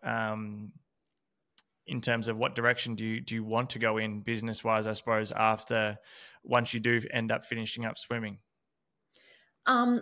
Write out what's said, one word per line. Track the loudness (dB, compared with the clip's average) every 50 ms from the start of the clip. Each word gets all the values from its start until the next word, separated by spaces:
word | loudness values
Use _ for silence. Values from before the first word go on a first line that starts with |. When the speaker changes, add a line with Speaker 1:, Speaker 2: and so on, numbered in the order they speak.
| -4
Speaker 1:
um, | -2 -2 0 0 -2 -2 -4 -6 -8 -8 -10 -12 -14 -16 -20 _ _ _ _ _ _ _ _ _ _ _ _ _ _ _ -20 -20 _ _ _ _ -8
in | -6 -4
terms | 0 0 0 0 0 -2
of | -2
what | 0 -2 -2 -2
direction | 2 2 4 4 2 0 -4 -4
do | -4 -2
you, | -2 -2 -4
do | -4 -4 -4
you | -4 -2
want | 0 2 0 0 0
to | -2 0
go | 2 2 4
in | 2 0 -2 -4 -6
business-wise, | -4 -2 -2 -2 -2 -4 -6 -2 0 2 2 2 2
I | 0 -2
suppose, | -2 0 2 2 2 2 0 0
after, | 2 4 4 4 2 0 -2 0 2 2 0 -2 -6 -12 -20 -20 -20 -20 -20 -20 -20 _
once | 2 2 2 2 2 -2
you | 0
do | 2 4 4 4 2 0
end | -2 -2 0 0 -2
up | -2 -2
finishing | -6 -6 -6 -4 -6 -6 -6 -6
up | -6 -6 -8
swimming? | -6 -6 -6 -4 -4 -6 -10 -12 _ _ _ _ _ _ _ _ _ _ _ _ _ _ _ -20 _ -20 -20 _ _ _ _ _ _
Speaker 2:
Um, | 2 4 6 6 4 4 6